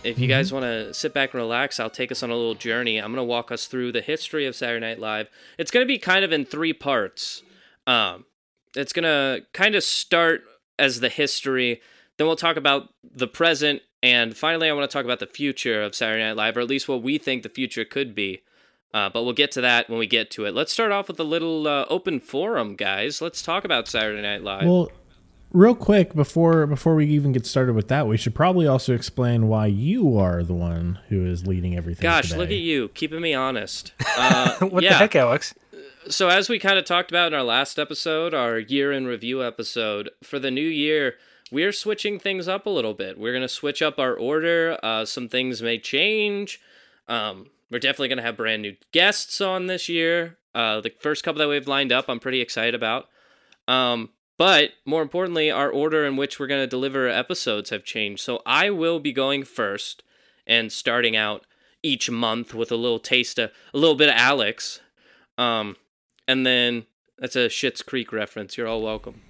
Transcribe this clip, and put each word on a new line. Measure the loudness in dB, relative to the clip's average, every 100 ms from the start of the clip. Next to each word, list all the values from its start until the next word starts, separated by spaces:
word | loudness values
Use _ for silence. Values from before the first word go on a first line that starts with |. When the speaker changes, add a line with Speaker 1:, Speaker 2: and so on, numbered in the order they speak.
Speaker 1:
If | -4 -2
you | 2
Speaker 2:
Mm-hmm. |
Speaker 1:
guys | 2 2
wanna | -2 -4 -4 -6
sit | -6 -4
back | -2 -2
and | -2
relax, | -4 -2 -2 -4
I'll | -6
take | -6 -6
us | -6
on | -4
a | -2
little | -2 -4
journey. | -4 -2 0 -2
I'm | -4
gonna | -6
walk | -2 -4 -4
us | -8 -8
through | -6 -4
the | -4
history | -4 -6 -4 -4 -4
of | -4
Saturday | -4 -4 -6
Night | -8
Live. | -6 -6 -6 _ -20 -10
It's | 0
gonna | 2 2
be | 0
kind | 2 2
of | 2
in | 0 -2
three | -4 -4
parts. | -2 -2 -2 -2 -6 -10 -10 _ _ _ _ 0
Um, | 2 2 -2 -16 _ _ _ _ -8
it's | -4
gonna | -2 0 2 0 -2 -6
kind | 0 2 2
of |
start | 0 -4 0 4 4 2 -4 _ _ 0
as | 0 2
the | -4
history, | 0 -2 -2 -2 0 0 -4 _ _ _ _
then | 0
we'll | 2
talk | 0 0
about | 0 0 -2 _
the | -20 -6 -6
present, | 2 2 4 0 -2 _ _
and | 4 4 2 -2
finally | -2 0 0
I |
wanna | 0 -2
talk | -4
about | -4 -4
the | -6
future | -4 -4 -2 -2 -2
of | -2 -2
Saturday | -2 0
Night | -2 0
Live, | -2 -2
or |
at | -2
least | -2 -2
what | -4
we | -2 -2
think | -2 -6
the | -6
future | -6 -6 -4
could | -6 -4 -6 -4
be. | -6 -6 _ _ _ _ _
Uh, | -4 -2
but | -2
we'll | -2
get | 0 0
to | 2
that | 2 2 2
when | -2
we | 2
get | 0 0
to | -4 -4
it. | -2
Let's | -2
start | 0 0
off | 0 -2
with | -6
a |
little, | -2 0 0 -2 0
uh, | 0 0
open | -2 -2 -4
forum, | -4 -4 -2 -2 -2 -4
guys. | -2 -2 -2 -4
Let's | -8 -8
talk | -4 -4 0
about | -2 0
Saturday | -2 -2 -2
Night | -4 -6
Live. | -6 0 4
Speaker 2:
Well, | 4 2 -6 _ _ _ _ -2
real | 6 8 6
quick, | 4 6 6 2
before, | 2 4 4 6 4
before | 2 2 4
we | 4
even | 4 4
get | 0 0
started | 2 4 2
with | 2
that, | 0 2
we | 2
should | 0
probably | 2 4 6 4
also | 4 2 0
explain | -2 0 2 4 4
why | 4 2
you | 2 0 2 4 4
are | 4 2
the | 0
one | 0 0 -2 -2 -4 -2
who | 0 0
is | -2 -2
leading | -2 0 -2
everything | -4 -2
Speaker 1:
Gosh, | 2 2 2
Speaker 2:
today. | -2
Speaker 1:
look | -2
at | -2
you, | 0 0 -2
keeping | -4 -6 -4
me | -2
honest. | 0 0 -2 -6 -10 -12 _
Speaker 3:
<laughs> | -4 2
Speaker 1:
Uh, | 4 6 4 2 0
Speaker 3:
What | 4
Speaker 1:
yeah. | 6
Speaker 3:
the | 8
heck, | 8 6
Alex? | 4 2 -2 -14 _ -20 -20 -20 -6
Speaker 1:
So | 2 4
as | 4 4
we | 0
kinda | 2 2
talked | 2 0 0
about | 0 2
in | 2
our |
last | 2 2 0 -2
episode, | -6 -4 -2 0 0
our | 0 0 -2
year | -2 0 0
in | 0 -4
review | -6 -4 -4
episode, | -4 -6 -8 -4 -2 -4 -6 _
for | -10 -6
the | -4
new | -2 -2
year, | -2 0 2 0 -4 _ _ -8
we're | -2 -2
switching | -2 -4 -4 -4 -4
things | -4 -4 -4
up | -4 -2
a |
little | -2 -2
bit. | -4 -8 -6
We're | -4
gonna | -2 -4
switch | -4 -6 0
up | -2 0
our | -2 0
order. | 0 0 2 2 2 -2
Uh, | -2 -2
some | -4 -6 -4
things | -2 -2 -2
may | -2 -4
change. | -2 0 2 2 -2 -2 -6 -12 _ _ _ _ -6
Um, | -4 -4 -8 -16 _ _
we're | -2
definitely | -2 0 -2
gonna | -2
have | -4 -4
brand | -2 -2
new | -4 -12 _
guests | 2 4 2 -6 -4
on | -2 -2 -4
this | -6 -4
year. | -2 0 0 -2 -10 _ -2
Uh, | -2 -2
the | -4 -6
first | -4 -4 -4
couple | -2
that | 0
we've | 0 -2
lined | -2 2
up, | 0 0
I'm | -6
pretty | -4 -4
excited | -2 -2 -2
about. | 0 -2 -4 -6 _ _ _ _ _ -2
Um, | 0 2 0 -6 _ _ _
but | 4 6 4 -2 -4
more | -2
importantly, | -2 -2 -2 0 0
our | 2 0
order | 0 0 0 0
in | -2
which | -4 -4
we're | -4
gonna | -2 -2
deliver | -2 -2 0 0
episodes | 0 -2 -4 -2 -2 -4
have | -8
changed. | -8 -6 -6 -6
So | -6 -6 0
I | 2 2
will | 0 0 0
be | -2
going | -2 0 -2
first | -6 -4 -4 -4 -8 -12 -20 _ _ _ 0
and | 2 2
starting | -4 -2 2 2 0
out | -2 -4 _ _ _ _
each | -4 -2 -2
month | -2 -2 -2 -6
with | -6 -4
a | -2
little | -2 -2
taste | 0 0 0 -2
of, | -4 -6 -8
a | 2
little | 2 6
bit | 4
of | 6
Alex. | 4 4 0 -4 -8 -12 _ _ _ _ _ -2
Um, | 0 0 -4 -10 _ _ _ _ -2
and | 0 4
then | 4 2 -2 -8 _ _ _
that's | -6 0
a | 0
Schitt's | 0 -4 -4
Creek | -8 -6 -6
reference. | -6 -6 -8 -12 -6
You're | -4
all | -4
welcome. | -4 -6 -10 -20